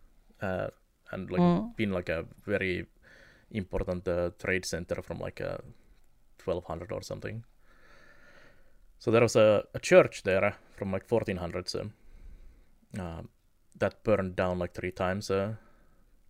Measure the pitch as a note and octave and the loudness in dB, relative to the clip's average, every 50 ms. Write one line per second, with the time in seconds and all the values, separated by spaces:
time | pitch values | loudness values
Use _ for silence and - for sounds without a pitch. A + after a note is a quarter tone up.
0 | - - _ - _ _ - _ - F#2+ F#2 F2+ G2+ G2+ - _ _ _ _ _ | -20 -20 _ -20 _ _ -12 _ -6 -4 -4 -4 -4 -6 -10 _ _ _ _ _
1 | _ - - - F#2 - - F3+ F3 F3 F3 F3+ A3 A#3 - - A2 G2+ F#2+ F2+ | _ -12 -10 -10 -8 -2 2 4 4 4 4 2 -2 -6 -4 -4 -2 -2 -2 -2
2 | F2+ - D#2+ E2 D#2+ - - - - G2+ G#2 F#2+ F#2+ F#2+ F2+ F2+ F2+ - _ _ | -2 -2 -4 -4 -4 -8 -14 -14 -4 -2 -2 0 0 0 -2 -4 -6 -10 _ _
3 | - - - - - - - - - _ - A2 F#2 - - F#2+ G2 - F2+ F2+ | -20 -20 -20 -20 -20 -20 -20 -20 -20 _ -8 -8 -6 -4 -4 -4 -2 -2 -4 -4
4 | F2+ F#2 F2 F2 F2 F2 F2 - - F#2+ F#2 F#2+ F#2+ - - E2 F2 - E2+ F2+ | -2 -2 0 0 0 -2 -4 -6 -2 -2 -2 0 -2 -4 -6 -6 -4 -6 -6 -8
5 | F2+ - - F2+ F2 F#2 - - - G1+ G1+ - - - - - - - - - | -6 -8 -10 -8 -8 -10 -8 -8 -8 -6 -6 -8 -12 -16 -20 -20 -20 -20 -20 -20
6 | - - - _ - - - - - - E2+ F2 - - E2 E2 F2+ - - - | -20 -20 -20 _ -20 -20 -20 -10 -6 -4 -4 -4 -4 -8 -8 -8 -6 -8 -8 -8
7 | - - G2 G2 - G#2 G#2+ A2+ A2+ - - - - - - - - - - - | -8 -8 -10 -8 -8 -10 -10 -10 -12 -16 -20 -20 -20 -20 -20 -20 -20 -20 -20 -20
8 | - - - - - - - - - - - - - - - - - - - - | -20 -20 -20 -20 -20 -20 -20 -20 -20 -20 -20 -20 -20 -20 -20 -20 -20 -20 -20 -6
9 | - B2 A2 A#2 A#2+ A2 - A#2+ G#2+ G#2+ G#2 G2 - - - - - - F#3+ F#3 | 0 4 6 6 6 6 8 8 8 8 8 6 2 -2 -10 -8 2 8 8 8
10 | D3+ A#2+ - - - F#2+ F#2 F#2+ G2 G2+ - - - - - - G2+ G2 F#2+ G2 | 8 8 0 -6 -2 0 2 2 2 2 0 -4 -18 -20 -12 -10 -6 -4 -4 -6
11 | - - A#2 A2 - - F#2+ F2 F2+ E2+ F2 F2+ F#2 - - F2+ F#2+ G#2+ - _ | -2 0 0 0 0 0 -4 -4 -4 -6 -6 -6 -6 -6 -6 -6 -8 -8 -12 _
12 | - - - - - - - - - - - - - - - _ - _ - A2 | -20 -20 -20 -20 -20 -20 -18 -18 -20 -20 -20 -20 -20 -20 -20 _ -20 _ -10 -10
13 | F2+ E2+ E2 E2 F2 - _ _ _ _ _ _ _ _ - - - G2 - - | -8 -8 -10 -12 -14 -16 _ _ _ _ _ _ _ _ -4 -2 -2 -2 -2 -2
14 | - A#2 G#2+ G2 F#2+ F#2 F2+ G2 F#2+ F2+ F2+ F2+ F2 E2+ - - - F#2 - - | 0 2 2 2 2 -2 -2 0 0 0 0 -2 -4 -6 -6 -8 -8 -8 -4 -2
15 | F#2+ F2+ F#2+ G2+ G#2+ - G2 G2 G2 G#2+ A2+ - - - - - - - - - | -2 0 0 -2 -2 0 0 0 0 -2 -6 -10 -14 -20 -20 -20 -20 -20 -20 -20
16 | - - - - _ - | -20 -20 -20 -20 _ -20